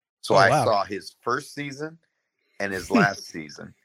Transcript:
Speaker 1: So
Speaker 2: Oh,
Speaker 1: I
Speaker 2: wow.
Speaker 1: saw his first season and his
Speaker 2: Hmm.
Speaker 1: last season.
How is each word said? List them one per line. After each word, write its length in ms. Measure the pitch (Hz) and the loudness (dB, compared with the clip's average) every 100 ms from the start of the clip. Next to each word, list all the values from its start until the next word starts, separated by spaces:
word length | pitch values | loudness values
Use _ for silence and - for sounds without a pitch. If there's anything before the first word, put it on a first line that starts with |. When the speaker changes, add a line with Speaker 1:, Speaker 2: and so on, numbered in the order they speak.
| _ _ | _ _
Speaker 1:
So 120 | - 98 | 2 6
Speaker 2:
Oh, 20 | |
Speaker 1:
I 100 | 98 | 6
Speaker 2:
wow. 160 | 151 123 | 6 4
Speaker 1:
saw 180 | 104 | 2
his 320 | 95 101 - - | -2 -8 -12 -10
first 320 | - 127 139 | -6 -6 -6
season 440 | - 143 135 156 165 _ _ _ _ _ - | -12 -12 -10 -12 -14 _ _ _ _ _ -8
and 140 | 101 | -6
his 140 | 95 87 | -6 0
Speaker 2:
Hmm. 80 | 110 | 2
Speaker 1:
last 300 | 101 98 - | 2 0 -10
season. 460 | 85 76 - - - | -14 -14 -16 -18 -20